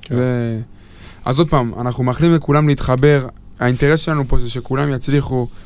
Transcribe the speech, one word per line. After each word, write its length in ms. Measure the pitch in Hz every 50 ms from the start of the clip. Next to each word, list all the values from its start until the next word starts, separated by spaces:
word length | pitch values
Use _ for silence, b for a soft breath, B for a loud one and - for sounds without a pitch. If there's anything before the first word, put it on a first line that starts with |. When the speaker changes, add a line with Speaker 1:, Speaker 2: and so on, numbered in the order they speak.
| -
Speaker 1:
כן. 120 | - 120
Speaker 2:
זה, 440 | 123 127 127 123 123 120 117 113 110 113 B B B B B B B B B B B B
אז 140 | 123 127 139
עוד 100 | 170 151
פעם, 240 | 160 139 120 117 95 98
אנחנו 240 | 120 123 120 131 127
מאחלים 300 | 127 123 - 160 170 170
לכולם 340 | 160 135 - 143 147 151 147
להתחבר. 580 | 143 135 - - 127 127 139 147 147 139 127 127 - - - - - -
האינטרס 400 | 120 123 123 123 143 143 156 156
שלנו 240 | - 170 156 147 135
פה 140 | 120 123 117
זה 120 | 123 117
שכולם 440 | - 127 - - 135 135 143 147 135
יצליחו. 540 | 123 - - 139 143 139 - 131 127 120 117 B B B